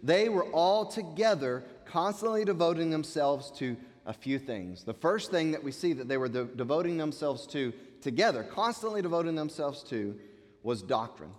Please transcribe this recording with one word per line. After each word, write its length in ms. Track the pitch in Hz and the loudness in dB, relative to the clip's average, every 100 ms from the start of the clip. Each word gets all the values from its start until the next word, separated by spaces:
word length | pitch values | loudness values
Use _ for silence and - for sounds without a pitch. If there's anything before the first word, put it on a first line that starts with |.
They 260 | 117 175 220 | 4 4 4
were 180 | 202 - | 2 2
all 380 | 156 175 208 | 4 4 4
together, 760 | 214 220 180 156 220 190 135 127 127 - | 2 -4 -6 2 2 4 2 -2 -6 -18
constantly 600 | - 170 180 202 220 220 | -4 0 0 0 0 0
devoting 460 | 208 180 170 165 165 | 2 4 4 4 2
themselves 640 | 156 151 - 143 143 131 - | 0 -2 2 2 2 -2 -4
to 180 | 131 120 - - | -4 -4 -8 -16
a 80 | - | -12
few 280 | 113 131 135 | -8 -2 -2
things. 420 | 135 110 90 90 | -2 -6 -6 -10
The 100 | - | -8
first 380 | 110 160 208 - | 0 2 2 0
thing 220 | 180 160 | 0 0
that 100 | 151 | -2
we 80 | 143 | -4
see 220 | 131 180 | -2 -2
that 160 | 143 127 | -2 0
they 80 | 135 | 0
were 120 | 127 | 0
de-, 160 | 120 | -2
devoting 540 | 120 123 120 151 175 165 | -4 -4 0 2 2 0
themselves 480 | 156 143 151 127 - | -2 -2 -2 -2 -4
to 260 | 147 127 113 - - | -2 -2 -4 -16 -8
together, 400 | 143 123 220 135 | -4 2 2 2
constantly 580 | 110 - 220 233 220 214 | -4 0 0 0 -4 -2
devoting 340 | 180 170 165 | 0 0 0
themselves 480 | 160 151 147 143 135 | 0 -4 -2 -4 -4
to, 300 | - 120 104 104 - - - _ | -6 -4 -2 -6 -14 -20 -20 _
was 200 | 113 120 | -4 -4
doctrine. 480 | 92 120 113 - 76 | 0 -2 -2 -10 -16